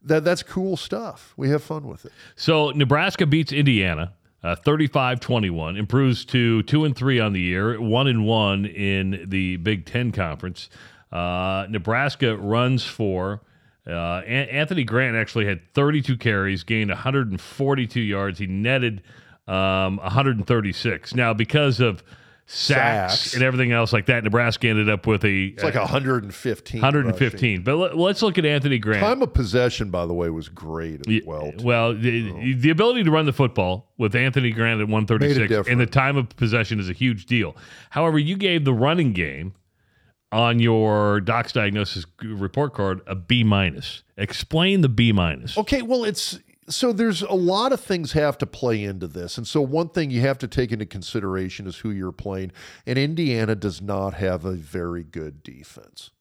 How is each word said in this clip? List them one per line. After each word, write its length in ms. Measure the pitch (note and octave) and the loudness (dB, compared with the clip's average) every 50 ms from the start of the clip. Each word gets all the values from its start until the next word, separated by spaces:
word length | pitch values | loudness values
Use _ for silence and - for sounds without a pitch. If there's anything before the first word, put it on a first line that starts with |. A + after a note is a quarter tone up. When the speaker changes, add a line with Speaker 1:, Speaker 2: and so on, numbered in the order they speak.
Speaker 1:
that, 220 | _ - D#3 D#3 D3+ | _ 2 0 2 4
that's 180 | F3 F3+ F3 | 2 0 0
cool 340 | - - - F#3+ F#3 F#3+ F#3 - | -4 -6 -6 -4 -2 -2 -4 -6
stuff. 560 | - - F#3+ G#3+ A#3 G3 - - - - _ | -6 -8 -8 -8 -8 -10 -14 -16 -20 -20 _
We 140 | - C3+ C3+ | -4 0 0
have 120 | D3 D3+ | 0 0
fun 240 | D3 - D#3+ D#3 C#3+ | -2 -6 -10 -10 -10
with 200 | C3 - - - | -12 -16 -16 -20
it. 60 | - _ - - - _ | -20 _ -20 -20 -20 _
Speaker 2:
So 340 | - - - E3+ D#3 D3+ D3 | -4 0 2 4 4 2 2
Nebraska 560 | C#3 D3 C#3+ A#2 C#3+ D3 F3 G3 - - F#3 | 2 2 4 4 4 2 2 -2 0 0 2
beats 260 | D3 D3 D#3+ D3+ - | 4 4 2 2 0
Indiana, 640 | C#3 D3 C#3+ C#3 B2 G#2 F#2+ F2+ E2 D#2 E2 E2+ - _ _ _ _ _ | 0 2 4 4 4 4 2 2 0 -2 -4 -8 -8 _ _ _ _ _
uh, 140 | - E2+ E2+ | -6 -6 -6
thirty-five 640 | - _ C#3+ D3+ D#3 D#3 C3+ - D3 C3 B2+ B2 B2 | 0 _ 0 2 2 0 0 2 0 0 0 -2 -4
twenty-one, 560 | - - B2 A#2 G#2 F#2 E2+ D#2+ D#2 D#2+ F#2 | -2 0 0 0 2 0 -2 -2 -4 -6 -4
improves 480 | G2+ G#2 F#2+ A#2+ C3+ C#3 C3 A#2+ - - | -6 -4 2 2 4 4 4 2 0 -2
to 360 | - - B2+ A#2+ A#2 A2+ A2 G#2 | -2 0 2 4 4 2 2 2
two 200 | - D3 D3+ D#3 | 2 2 2 2
and 120 | D3+ B2+ | 2 0
three 240 | - B2+ C3+ C3 A#2+ | 0 0 0 2 2
on 120 | A2 G#2 | 2 2
the 80 | G2 F#2 | 0 0
year, 380 | F2+ F2+ F2+ F#2 G2+ A2+ A#2+ G#2+ | 0 0 0 0 0 -2 -2 -2
one 260 | A#2 G#2+ A2 B2 C3+ C#3 | 0 2 2 2 4 2
and 180 | A#2+ A2+ G#2+ | 2 2 2
one 380 | G#2+ A2+ A2 G#2+ G2+ G2 G2 G2+ | 2 4 4 4 2 2 0 -2
in 580 | G2+ E2 G2+ G2+ G2 G2 G2 F#2+ F#2+ G2 E2+ F2 F#2+ | -4 -4 -2 -2 0 0 0 0 -2 -4 -6 -6 -4
the 280 | F#2+ F#2+ F#2 F#2 F2+ E2+ | -2 -2 0 -2 -4 -2
Big 260 | E2+ G#2+ A2 F#2 D#2+ | -2 -2 -2 -2 -4
Ten 240 | - - A#2+ B2 A#2 | -6 -4 -2 -2 -2
Conference. 580 | - G#2 F#2 D#2+ D2+ - - F#2 E2+ - - - - - - - - _ _ _ | -2 -2 -4 -4 -4 -8 -8 -10 -10 -10 -16 -20 -20 -20 -20 -20 -20 _ _ _
Uh, 540 | - F2 F2 F2 F2 F2+ F#2 F#2+ F#2+ F#2+ G2 F#2+ | -6 -4 -4 -2 -2 -2 -2 -2 -2 -4 -4 -4
Nebraska 680 | A2 G#2 E2 G#2+ A2+ B2 C#3 C#3+ - - C3+ A#2 A2 | -6 -4 -2 -2 0 0 0 -2 -2 0 -2 -2 0
runs 460 | G2+ G2 G2+ G#2+ A#2 B2 B2+ C3 A#2+ - | -2 -2 0 0 2 2 2 0 0 -2
for, 580 | - - - A2 G2 F#2 F2+ F#2 G2 G2+ G2+ _ _ _ _ _ _ _ _ _ | -6 -6 -4 -2 -2 0 -2 -2 -4 -6 -8 _ _ _ _ _ _ _ _ _
uh, 40 | - E2+ E2+ E2+ E2+ F2 F#2 - | -8 -6 -4 -4 -4 -4 -6 -4
An-, 220 | G#2 A#2+ C3+ C#3 G#2 | -4 -2 -2 -2 -2
Anthony 340 | B2+ C#3+ D#3 D3 F#3+ E3 | -2 -4 -2 -2 0 -2
Grant 320 | B2 G#2+ A2 B2 C3 B2+ A2+ | -2 0 0 0 0 2 0
actually 320 | A2+ A2 - - A#2 G#2 | -2 -2 -2 -2 -2 0
had 140 | G2+ G2 E2+ _ _ _ | 0 -2 -4 _ _ _
thirty-two 420 | C#3+ C#3+ D3 D3+ D3 B2 - B2+ | 2 2 4 2 2 0 0 -2
carries, 480 | A2+ - A#2+ G#2+ G2 F#2+ F#2+ G2 F2 - | 0 2 0 2 2 0 0 -2 -4 -4
gained 260 | - A2+ A2 G#2+ G2+ | -2 -2 -2 0 -2
a 60 | F2 | -4
hundred 340 | - - C3 C3+ C#3 B2+ G#2+ | -4 -2 -2 0 0 0 -2
and 100 | F#2+ F2 | -4 -6
forty-two 600 | - - - - C#3 C#3 C#3+ C3+ B2 A2 - B2 | -8 -12 -6 -2 0 0 2 0 0 -2 -2 -2
yards. 400 | A2+ G#2 G2+ G2 G2 G2 F#2 E2 | -2 0 -2 -2 -2 -4 -4 -4
He 60 | G#2 F#2 | -6 -4
netted, 540 | F#2+ G2 G#2 A#2+ C3 C3+ B2 A#2 G#2+ G2 - - - - - - - _ _ | -2 -2 0 0 0 0 0 -2 -2 -6 -12 -18 -20 -20 -20 -20 -20 _ _
um, 540 | - F#2+ F#2+ F#2+ F#2+ F#2+ F#2+ F#2+ F#2+ F#2+ G2 | -4 0 0 2 2 2 2 0 0 -2 -4
a 80 | F#2 F#2 | -4 0
hundred 280 | F#2 B2+ C#3 C3+ B2 G#2+ | 0 2 2 2 0 0
and 80 | G2 | 0
thirty-six. 680 | - B2+ A2+ G#2 G2 F2+ - - A#2+ F#2 D#2+ - - - | 0 0 0 0 -2 -6 -4 -4 -4 -4 -4 -8 -6 -2
Now, 180 | B2+ B2 A#2 A2 | 0 0 0 2
because 440 | G#2 A#2 - - D3+ D3 C#3 B2 G2+ | 0 -2 0 2 2 2 2 2 2
of 240 | B2+ A#2 G2 - _ - - - - - - _ _ | 2 2 0 -4 _ -20 -20 -20 -20 -20 -20 _ _
sacks 760 | _ - - - - C#3+ C3 C3 A#2+ A2+ G#2 F#2 F#2 G#2 A2+ | _ -8 -4 0 2 2 4 4 2 2 0 0 0 0 -2
Speaker 1:
Sacks. 140 | - - - | -2 -2 0
Speaker 2:
and 80 | B2 | 2
everything 300 | B2+ C3 B2+ B2+ B2+ A#2+ | 2 2 4 2 2 2
else 200 | A#2+ A#2 A2+ G#2+ | 4 2 2 4
like 140 | B2 A2 G2 | 2 2 4
that, 180 | - B2 A#2+ G#2+ | 2 2 2 2
Nebraska 440 | G#2+ G2+ A#2+ A#2+ A#2 G#2+ - - A#2 | 2 2 4 2 2 0 2 2 2
ended 200 | A2 G#2+ G#2+ G#2+ | 4 4 4 2
up 160 | G#2+ F#2 - | 2 2 2
with 180 | A2+ A2 F#2+ - | 0 2 2 2
a, 200 | G#2 G2 F#2+ F#2+ | 2 2 2 -2
Speaker 1:
It's 160 | F#2+ - - | -2 -4 -2
like 140 | - D#3 - | -2 0 0
Speaker 2:
uh, 60 | A#2+ | 0
Speaker 1:
a 40 | G2 | -2
hundred 380 | - - C#3 C3+ C3 C3 A#2+ G2+ | 0 -2 -2 0 0 -2 -2 -4
and 100 | G2+ F#2 | -8 -14
fifteen 460 | - - C3 G#2 - - - - A2+ | -6 -4 -4 -4 -4 -8 -10 -2 2
Speaker 2:
hundred 260 | A2 C3+ C#3+ D3 C3+ | 2 2 4 2 2
and 100 | A#2 F#2+ | 0 0
fifteen. 420 | - C3+ A#2 - F#2+ C3 A#2 G2+ F2+ | 2 0 0 0 0 0 0 0 0
Speaker 1:
rushing. 60 | F2 | 0
Speaker 2:
But 120 | B2 C#3+ | 0 0
let, 200 | E3 F#3 F3 - D#3+ | 0 0 -2 0 0
let's 240 | F3 F#3+ G3+ - | 0 2 2 2
look 160 | A3+ G#3 E3 F#3 | 0 0 2 2
at 60 | D#3+ | 2
Anthony 320 | D3 D3 C#3+ C3 C#3+ C3+ A#2 | 2 2 2 2 2 0 2
Grant. 220 | G2+ G#2+ G#2+ G2+ | 2 0 2 2
Speaker 1:
Time 180 | G3 G#3 B3 C4+ | 4 2 2 2
of 100 | C4 - - | 0 0 2
possession, 560 | - B2 F#2 F#2+ B2 B2 B2 - - A2+ G2 | 0 0 2 2 4 4 2 0 -2 -6 -4
by 160 | F2 F2+ E2+ | -2 -2 -2
the 80 | E2+ E2+ | -2 -2
way, 160 | F2 E2+ E2+ | -2 -2 -2
was 180 | D#2+ E2 D2+ D2 | -2 -4 -8 -10
great 520 | F2 E2+ E2 D#2 D#2+ E2 E2 D#2+ D#2 C#2 | -16 -14 -12 -8 -8 -6 -6 -8 -8 -10
as 60 | C#2 | -2
Speaker 2:
Ye-, 160 | G#2+ A2 A2 - | 0 -2 -2 -2
Speaker 1:
well, 260 | D#2+ D#2 D2+ D2+ D2+ | -4 -10 -8 -8 -8
too. 120 | D2+ F#2 A#2+ | -8 -4 -2
Speaker 2:
well, 300 | A#2+ A#2+ A#2 A2+ A#2 A#2 | 0 2 2 2 0 0
the, 360 | G#2+ A#2 B2 A#2 A#2+ A2+ G2+ | 0 -2 0 0 -2 -4 -6
Speaker 1:
Oh. 80 | E2+ D#2+ - B2+ C3 | -8 -4 -4 -2 -2
Speaker 2:
the 140 | B2+ A#2+ D#3 | 2 4 4
ability 340 | E3 D#3+ G#3+ A#3+ B3+ B3 G3+ | 4 4 4 2 2 2 2
to 60 | D#3+ | 4
run 160 | D3+ D#3 D#3 | 4 4 2
the 60 | C#3+ | 2
football 600 | - - C#3 A#2+ - - F#2 F2+ F#2 G2 - _ _ - | 2 2 2 2 2 0 0 0 -2 -4 -8 _ _ -2
with 160 | A#2 G#2 G#2+ | 0 2 2
Anthony 340 | B2 B2+ C3+ A#2+ C#3 B2+ A#2+ | 2 2 2 2 2 0 0
Grant 300 | A2 A2+ A2+ A2+ A#2 A2 | 0 0 0 0 2 0
at 80 | G#2+ G#2+ | 0 2
one 180 | G#2+ A2 G#2+ | 2 0 2
thirty-six 320 | - - C#3+ C#3 D3 C#3+ B2+ | 2 2 2 4 4 4 2
Speaker 1:
Made 120 | G#2+ G#2 | 2 2
a 40 | A2 G#2 | 2 2
Speaker 2:
and 80 | G2 B2 B2 B2 | 2 2 2 2
the 60 | B2 | 2
Speaker 1:
difference. 40 | A2 | 2
Speaker 2:
time 260 | - C#3 C3 C#3 C#3 | 2 2 2 2 0
of 140 | C#3 B2+ - - | 0 -2 -2 -2
possession 440 | - C3 A2 A2 A#2+ A2 G2+ A2+ G#2 | -2 0 2 2 0 0 0 -2 -4
is 80 | F#2+ F2+ | -2 -4
a 60 | F#2 | -2
huge 320 | - C3 B2+ A#2 G2+ F2+ | 0 0 0 0 -2 -2
deal. 280 | - B2 A#2 G2 D2+ - - - - - - - _ | 0 0 0 0 -2 -6 -14 -20 -20 -20 -20 -20 _
However, 280 | - C#3 E3 E3 D#3 D3+ | -2 0 0 2 2 2
you 180 | D3 D#3 G3 | 2 2 -2
gave 280 | F#3+ G3+ F#3+ F3 E3 D3 | 0 0 0 2 2 2
the 80 | C#3 B2+ | 2 2
running 380 | A2 B2 C#3+ E3 F3+ D#3+ B2+ | 4 2 2 4 4 2 2
game 420 | G2+ F2+ E2 C#2+ C2+ C#2+ E2 G2 G2 _ _ _ _ _ _ _ _ _ _ _ _ _ _ _ | 2 0 -2 -2 -4 -8 -10 -10 -12 _ _ _ _ _ _ _ _ _ _ _ _ _ _ _
on 280 | G#2+ A2 A#2+ A#2 A#2 A#2 | 2 2 4 4 4 4
your 600 | A#2 A#2 A2+ A2 A2 G#2+ G#2+ G#2 G#2 G#2 G2+ G#2 | 4 4 4 4 4 4 4 4 4 2 2 2
Doc's 320 | F#2 G2+ A2+ A#2+ A#2+ - | 0 0 -2 -2 -2 -2
Diagnosis 540 | - A#2+ G#2+ G2+ G2+ G#2+ G2+ - - F#2 D#2+ - _ - | -2 0 0 0 0 -2 -2 -4 -4 -10 -12 -14 _ -12
g-, 60 | - A2 | -10 -10
report 460 | G#2+ G2 G2 F#2 - C#3 D3 C#3+ - | -6 -6 -6 -4 -2 -2 -2 -2 -2
card 260 | - G2+ G2 F#2 F#2 - | -2 -2 -2 -2 -4 -6
a 80 | - G2 | -8 -8
B 300 | F#2+ F2 - B2 B2 A2+ | -8 0 2 2 4 4
minus. 580 | G#2+ G2+ G2 F#2+ F2 - - - - - - _ _ _ | 4 4 4 2 0 -2 -6 -12 -12 -14 -16 _ _ _
Explain 640 | - G#2 - - - - _ D#3 D#3+ F3 F#3+ G3 G3 | -8 -8 -6 -6 -10 -8 _ 0 0 2 2 4 4
the 80 | D#3+ C3 | 4 4
B 240 | A2+ A2 A#2+ A#2 | 4 4 4 4
minus. 460 | G#2+ G2 F2 E2 D2 B1+ - B2+ - G#3 | 4 4 2 2 -2 -4 -8 -6 -4 -4
Speaker 1:
Okay, 240 | G#3+ - C#4+ C4+ | 0 0 0 -2
well, 220 | A#3+ A3+ C4 B3 A#3 | 0 0 0 0 0
it's, 340 | G#3+ G3 - - - - C#4+ _ _ _ _ _ - | -2 -4 -4 -6 -8 -8 -12 _ _ _ _ _ -10
so 200 | - - - B3 | -4 0 0 0
there's 300 | A3+ F#3+ A#3 A3+ G3 D#3+ | 2 2 2 0 0 -2
a 140 | G3+ - G3+ | -2 -2 0
lot 360 | F#3 F3+ F3 F#3 G3+ A#3 C4+ | 2 2 2 2 2 2 0
of 80 | C4+ - | 0 -2
things 320 | - - F#3+ F3 D#3+ B2+ | -2 -4 -4 -2 -2 -2
have 260 | - D#3 D3 D3 C#3 - | 0 2 2 2 0 -2
to 80 | C#3 | -6
play 360 | - - - - B2 A2+ G#2+ | -8 -6 -2 0 0 0 0
into 240 | G#2 G2+ G2 F#2 F2+ | -2 -6 -6 -8 -10
this. 300 | D#2+ C#2+ F2+ F2 F2 - | -10 -8 -10 -10 -10 -10
And 100 | - A#2 | -10 -10
so 140 | - - D3+ | -2 0 0
one 300 | C#3+ C3 C#3 D#3+ F3 D#3+ | 0 2 0 -2 -2 -2
thing 200 | - F3+ D#3 C#3 | -2 -4 -2 0
you 120 | B2+ A#2 | 0 2
have 160 | B2 C3+ C#3 B2+ | 2 2 0 -2
to 100 | C3 A2+ | -6 -4
take 240 | - C3+ B2+ A2 | -2 -2 -2 -2
into 140 | A#2+ G#2+ G#2+ | -2 -6 -6
consideration 800 | - - G2+ E2+ - - A2+ G2 G2 F#2 F#2+ F#2+ F#2 - - G2+ | -8 -10 -12 -12 -6 -6 -4 -4 -2 -4 -4 -4 -6 -8 -10 -12
is 100 | F#2 E2+ | -12 -12
who 140 | - - A2 | -8 -8 -6
you're 220 | G#2 G2 F#2 F#2 | -6 -4 -6 -8
playing. 400 | - - - G2+ F#2+ F#2+ F#2+ F#2 - - - - - - _ | -10 -10 -10 -8 -6 -6 -8 -10 -12 -18 -20 -20 -20 -14 _
And 120 | - B2 C3+ | -4 -2 0
Indiana 560 | C#3 D3 E3 E3 E3+ C#3 A#2+ A2+ A2 G#2+ A2 | 0 -2 -2 -2 -2 0 0 0 0 0 -2
does 280 | G2 G#2 G2+ E2 - | -2 -2 -6 -6 -6
not 320 | F#2+ G2+ G2+ F#2+ G2 G2 E2+ | -6 -4 -4 -2 -2 -4 -4
have 320 | E2 G2 F#2 F#2 F2 D#2 | -2 -2 -2 -2 -2 -4
a 60 | F#2+ | -6
very 500 | F#2 F2 D#2 D2 - F#2 E2+ F2 F2 F2 | -8 -8 -10 -8 -6 -6 -4 -4 -6 -8
good 400 | E2 D2 - E2+ D#2 D#2 C#2+ D2 | -10 -12 -12 -12 -12 -12 -14 -16
defense. 680 | _ - B1 C2+ - - - - G#1+ - _ - - - _ _ | _ -20 -20 -20 -20 -20 -20 -20 -20 -20 _ -20 -20 -20 _ _